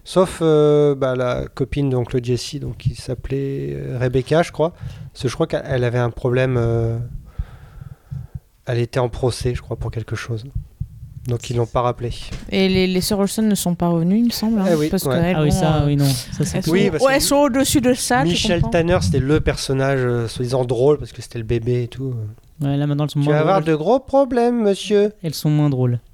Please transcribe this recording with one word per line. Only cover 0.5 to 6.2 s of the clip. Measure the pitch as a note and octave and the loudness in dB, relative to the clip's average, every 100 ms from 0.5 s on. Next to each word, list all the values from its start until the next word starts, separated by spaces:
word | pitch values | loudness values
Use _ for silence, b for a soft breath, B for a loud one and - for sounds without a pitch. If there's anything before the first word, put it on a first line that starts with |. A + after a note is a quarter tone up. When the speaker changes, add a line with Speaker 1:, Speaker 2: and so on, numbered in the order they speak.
| D3+ D3+ D3 D3 | 4 6 4 4
Speaker 1:
bah, | C3+ C3 | 2 0
la | B2+ B2 C3 C3+ | 0 -2 -2 -6
copine | - C3 C#3+ C#3 | -6 -4 -2 -2
d'Oncle | B2+ A#2 B2+ | -2 -2 -4
Jesse, | A#2+ A#2+ - C#3+ | -2 -4 -4 -10
donc, | C3 A2+ | -10 -4
qui | - | -6
s'appelait, | A#2+ - B2+ - C#3 C#3 C#3 C#3+ | -6 -8 -8 -4 -4 -4 -4 -6
euh, | C#3+ C#3 B2+ | -6 -6 -2
Rebecca, | B2+ C3 B2 D#3 | 0 0 2 2
je | E3+ | 0
crois. | - D#3+ - B B B | 0 -2 -2 B B B
Parce | - | -6
que | B2 | -6
je | |
crois | - D#3+ | -2 -2
qu'elle | D#3 - C3 | -2 -2 0
avait | B2 B2 | 0 0
un | A#2+ | -2
problème, | - | -2